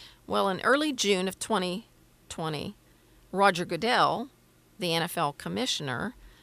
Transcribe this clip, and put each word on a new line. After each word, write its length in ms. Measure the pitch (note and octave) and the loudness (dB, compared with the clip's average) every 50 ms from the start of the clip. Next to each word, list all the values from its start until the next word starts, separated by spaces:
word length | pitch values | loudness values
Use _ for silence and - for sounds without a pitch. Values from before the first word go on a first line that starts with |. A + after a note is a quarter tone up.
| - - - - _ | -20 -20 -20 -20 _
Well, 220 | - G3+ G#3 G3+ G3 | -4 0 2 2 2
in 120 | F#3 - - | 0 0 2
early 300 | - C4 D4 D4+ D#4 C4+ | 2 2 4 2 0 -2
June 360 | - - G3+ G3+ F#3 F#3 F#3 | 0 2 2 2 2 2 -2
of 100 | F#3 - | -4 -6
twenty 500 | - - A3 G3 F#3 F3+ F3 G3+ - - _ _ _ _ _ _ _ - | -4 -2 0 0 0 0 -4 -6 -8 -12 _ _ _ _ _ _ _ -14
twenty, 460 | - - E3 D#3 D#3 D3 - - G#3 - _ _ _ _ _ _ _ - - _ | -10 -6 -6 -4 -4 -4 -6 -8 -10 -12 _ _ _ _ _ _ _ -20 -16 _
Roger 340 | - F#3 G3 G3+ F#3 E3 F3+ | 0 4 4 4 4 2 0
Goodell, 640 | F#3 F3+ D#3+ F#3 A#3 B3 F3 D#3 C#3 D3+ G3 B3 C#4 - _ _ _ _ _ _ _ _ - | -4 -4 -2 0 2 4 4 4 4 2 0 -4 -8 -12 _ _ _ _ _ _ _ _ -6
the 160 | F3+ F3 E3 | -4 -2 0
N 80 | E3 D#3+ | 0 -2
F 140 | F3 - | -2 -2
L 160 | F3 D#3+ C#3+ C#3+ | -2 -2 -2 -2
commissioner, 800 | - - E3+ F3 G3+ B3 B3+ - - D#3 C3+ B2 B2+ - G#3+ - - - - - - | -6 -8 -6 -4 -4 -2 -2 -2 -4 -4 -4 -4 -4 -6 -6 -8 -12 -18 -20 -20 -20